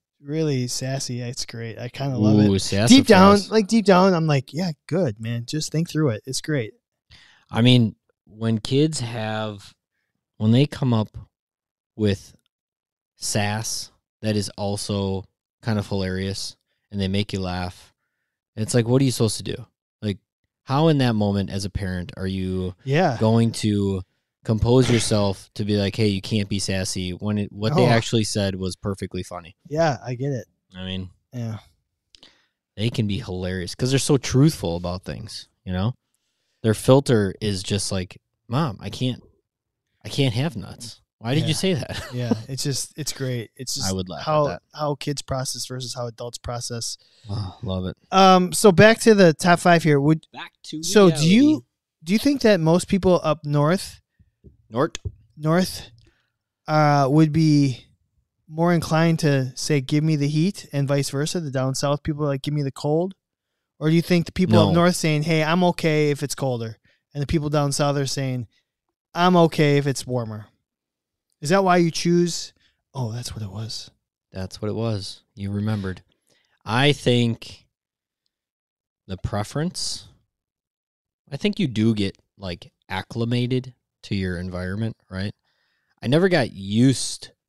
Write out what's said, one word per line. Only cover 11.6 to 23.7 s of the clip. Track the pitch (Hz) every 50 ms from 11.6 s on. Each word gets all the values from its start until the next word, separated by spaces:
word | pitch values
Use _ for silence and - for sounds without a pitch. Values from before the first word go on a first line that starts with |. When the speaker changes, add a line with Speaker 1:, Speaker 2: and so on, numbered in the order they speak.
| _ _ _ _ _ _ -
Speaker 2:
with | 110 107 101 98 - - - _ _ _ _ _ _ _ _ _ _ _ _ _ _ _ _ _
sass | - - - - 110 101 104 107 110 117 - - - - - _ _ _ _ _ -
that | - 110 107
is | 104 95 - -
also | - 104 101 101 104 - - 104 101 98 95 95 92 - _ _ _ _ _ _ _
kind | - 117 107 104
of | 95
hilarious | - 104 98 95 92 92 95 95 98 98 - - - - _ _ _ _ _ _ -
and | 104 101
they | 98
make | 95 98 101 101 -
you | 104 95
laugh, | 92 90 90 90 90 90 - - - _ _ _ _ _ _ _ _ _ _ _ _ _ -
it's | 110 110 - -
like, | 123 110
what | 117 127 135
are | 139
you | 127
supposed | 117 - 120 104 -
to | - 101
do? | - - - 117 _ _ _ _ _ _ -
Like, | 107 107 95 - _ _ _ _ _ _ _ _ _
how | - 131 147 160
in | 165 151
that | 139 131 120 113
moment | 104 104 101 101 101 95 -
as | - 98 101
a | 92
parent | - - 104 92 92 90 87 - -
are | - 95
you | 95 95 95 92 92 92 92 92 90 - _ -
Speaker 1:
Yeah. | 135 139 165 185 151 117 101
Speaker 2:
going | 110 110 113 113 113 113
to | - - - 107